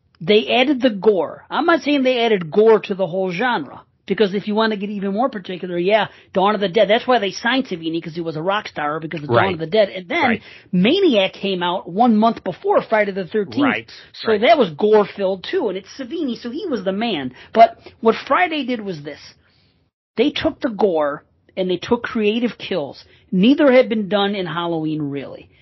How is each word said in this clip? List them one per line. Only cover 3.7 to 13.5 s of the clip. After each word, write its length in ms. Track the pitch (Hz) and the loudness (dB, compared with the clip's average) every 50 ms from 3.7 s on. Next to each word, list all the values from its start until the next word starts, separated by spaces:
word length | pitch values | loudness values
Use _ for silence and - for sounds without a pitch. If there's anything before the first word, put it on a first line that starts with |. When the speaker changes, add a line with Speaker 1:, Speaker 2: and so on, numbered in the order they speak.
| - - - _ _ _ _ - | -16 -20 -20 _ _ _ _ -4
Speaker 1:
Because 240 | 190 - 214 180 196 | 0 0 0 0 0
if 140 | 202 - | -4 -4
you 80 | 214 202 | -2 -2
wanna 200 | 220 220 214 214 | 0 0 0 -2
get 140 | 196 208 202 | -4 -6 -8
even 240 | 214 196 190 202 190 | -8 -6 -6 -4 -2
more 160 | 214 262 269 | -2 -2 -2
particular, 480 | - 202 180 - 185 165 190 180 175 | -4 -8 -12 -12 -10 -10 -8 -6 -4
yeah, 300 | 175 175 190 214 214 185 - - - _ _ - | -2 0 2 2 2 0 -2 -8 -14 _ _ 0
Dawn 220 | 190 185 208 214 | 2 2 2 2
of 40 | 190 | 0
the 60 | 202 | -2
Dead. 220 | 185 165 214 202 185 | 0 2 2 4 4
That's 180 | 214 240 - | 2 2 2
why 120 | 254 254 226 | 2 0 0
they 120 | 202 196 | 0 -2
signed 360 | 180 - - 233 254 269 254 | -4 -4 -2 0 0 0 -2
Savini, 360 | - 185 165 165 160 160 165 - | -4 -6 -6 -6 -6 -6 -6 -6
'cause 120 | 170 151 | -8 -8
he 40 | 170 | -8
was 140 | 165 165 147 | -8 -6 -6
a 60 | 156 | -4
rock 260 | 160 190 202 214 208 | -4 -2 -2 -2 -4
star 320 | - - 165 147 147 151 160 | -8 -8 -6 -4 -4 -4 -6
because 220 | 160 151 175 160 | -8 -8 -10 -8
of 60 | 147 | -2
Dawn 100 | 131 120 | 0 2
Speaker 2:
Right. 160 | 113 101 98 175 | 2 2 2 -2
Speaker 1:
of 60 | 156 | -4
the 80 | 160 | -4
Dead. 200 | 156 185 220 202 196 | 0 2 2 2 2
And 200 | - 185 180 170 | -2 -8 -8 -6
then 140 | 311 339 285 | -4 -2 0
Speaker 2:
Right. 180 | 247 220 - - - - - - _ - | 0 -2 -4 -6 -14 -20 -20 -10 _ 0
Speaker 1:
Maniac 580 | 180 185 240 349 403 392 320 233 202 190 185 - | 2 2 4 4 4 4 4 4 2 0 0 -2
came 300 | - - 196 190 175 175 | -6 -6 -4 -4 -2 -2
out 240 | 175 175 - - 175 | -4 -4 -4 -6 -4
one 280 | 170 208 247 247 220 | 0 2 4 4 4
month 260 | 208 220 233 - - - | 4 4 2 0 -2 -6
before 380 | 190 156 - - 403 403 277 | -8 -8 -4 -2 0 2 2
Friday 300 | - - 226 214 208 196 | 2 2 0 0 0 0
the 140 | 185 196 185 | -4 -6 -6
Thirteenth. 360 | 160 - 214 196 143 | -4 -4 -4 -4 -2